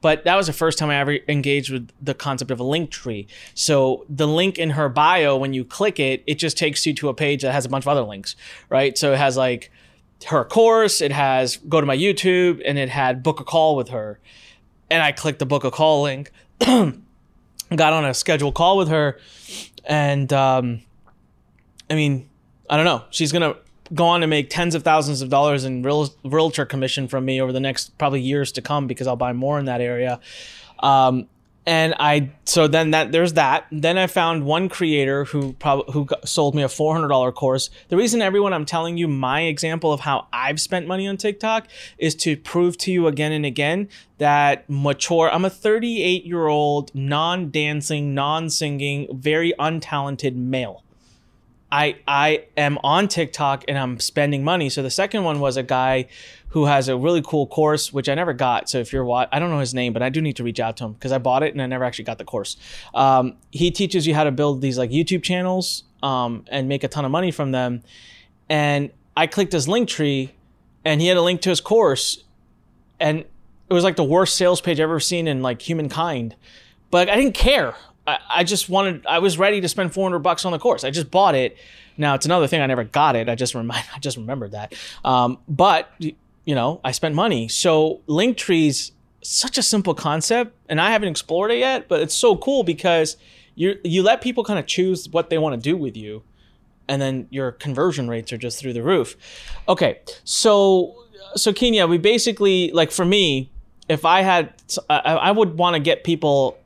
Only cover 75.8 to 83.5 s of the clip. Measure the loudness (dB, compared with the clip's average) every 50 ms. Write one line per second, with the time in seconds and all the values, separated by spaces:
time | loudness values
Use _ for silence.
75.8 | -4 -4 -4 -4 -4 -4 -4 -4 -6 -8 -10 _ _ -20 -20 -20 -20 _ _ _
76.8 | _ _ 4 4 4 6 4 4 2 2 2 2 4 4 4 4 2 0 -4 -10
77.8 | -18 -20 _ _ _ -4 -4 -4 -4 -2 0 0 0 0 0 -4 -2 0 0 0
78.8 | 0 0 -2 -6 -4 -2 0 2 2 2 2 4 2 2 2 2 -2 -4 -2 -2
79.8 | -4 -4 -2 -2 -2 0 -2 0 0 0 0 0 -2 -4 -4 0 0 0 0 0
80.8 | -2 -4 -4 -4 -6 0 2 4 4 4 4 2 0 -2 -4 -8 -20 -20 -20 -20
81.8 | -20 -20 _ -2 0 0 0 0 0 2 2 2 2 2 2 0 0 0 0 -2
82.8 | -2 -2 2 2 4 4 4 2 0 -2 -2 -2 -2 -4